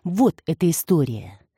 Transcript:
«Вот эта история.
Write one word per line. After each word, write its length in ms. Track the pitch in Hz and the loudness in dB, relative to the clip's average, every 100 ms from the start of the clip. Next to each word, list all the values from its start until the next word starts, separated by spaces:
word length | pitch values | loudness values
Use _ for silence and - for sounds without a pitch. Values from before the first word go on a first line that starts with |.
«Вот 400 | 175 190 254 - - | -6 2 2 0 -6
эта 240 | 160 175 | 0 0
история. 720 | - - 170 123 107 98 - _ | 0 0 0 0 -4 -12 -20 _